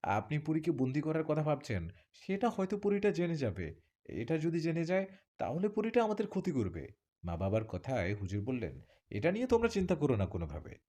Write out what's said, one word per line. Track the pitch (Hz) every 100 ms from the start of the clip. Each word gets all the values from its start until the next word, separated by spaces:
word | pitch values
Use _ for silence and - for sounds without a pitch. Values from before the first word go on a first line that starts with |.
আপনি | - 101 107 147
পরীকে | 151 160 170
বন্দি | 139 131 143
করার | 151 160
কথা | 156 151
ভাবছেন, | 151 139 - 101 82 - _
সেটা | - - 196 240
হয়তো | 220 185 208
পরীটা | 208 202 202
জেনে | 165 175 160
যাবে। | 120 90 80 - _ _ -
এটা | 85 117 160
যদি | 160 165
জেনে | 160 165
যায়, | 165 185 190 - _ _
তাহলে | - 156 208
পরীটা | 208 220 240
আমাদের | 220 214 214
ক্ষতি | 196 180
করবে।" | 139 98 80 67 - _ _
মা | 87 82
বাবার | 95 107
কথায় | 110 90 - 127 90 101
হুজুর | 95 101
বললেন, | 107 127 87 65 - _ _
"এটা | 104 151
নিয়ে | 202 254
তোমরা | 233 233
চিন্তা | 202 180 170
করো | 147 113
না | 92
কোনোভাবে। | 87 80 76 - -